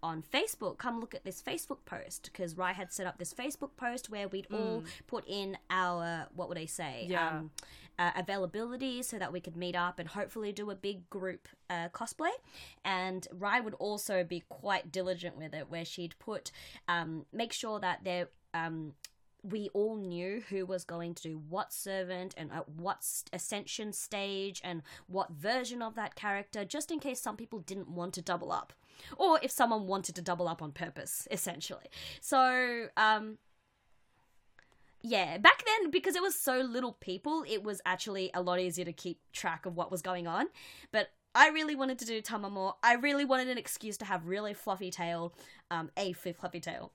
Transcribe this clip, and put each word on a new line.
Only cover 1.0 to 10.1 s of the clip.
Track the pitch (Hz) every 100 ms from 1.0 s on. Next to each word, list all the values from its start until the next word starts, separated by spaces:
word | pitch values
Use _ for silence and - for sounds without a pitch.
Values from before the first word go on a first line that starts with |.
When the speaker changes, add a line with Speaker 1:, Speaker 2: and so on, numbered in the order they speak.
Speaker 1:
look | 226
at | - 190
this | 180
Facebook | - 320 - 269 -
post, | 175 - - -
'cause | - 175 160
Rai | 180
had | 185 185
set | - 185
up | -
this | 175
Facebook | - 254 277 269 -
post | 247 247 -
where | 214 202
we'd | 190 196
all | 214 220 -
Speaker 2:
Mm. | 160 - -
Speaker 1:
put | - -
in | 202 196 190 -
our, | 185 180 175 170 165 151
what | - 180
would | 175
I | 160
say, | - 156 120 175
Speaker 2:
Yeah. | 180 165
Speaker 1:
um, | 156 156 - - - - -
uh, | 175 -
availability | 175 196 185 202 233 247 269 247
so | 247 220
that | 185
we | 175
could | 175 165
meet | 180 175
up | 175 180
and |
hopefully | 165